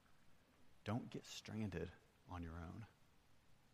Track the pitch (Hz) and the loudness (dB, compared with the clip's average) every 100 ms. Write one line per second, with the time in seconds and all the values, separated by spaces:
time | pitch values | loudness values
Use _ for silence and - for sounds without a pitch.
0 | - - - - - - - - - 113 | -20 -18 -16 -18 -20 -18 -16 -2 4 4
1 | - 139 - - - 107 107 85 87 - | 4 -2 -4 -6 0 2 4 4 2 -2
2 | - - - 87 82 82 82 95 110 - | -16 -16 -4 -2 0 0 -2 -4 -6 -10
3 | - - - - - - - | -20 -20 -20 -20 -18 -18 -20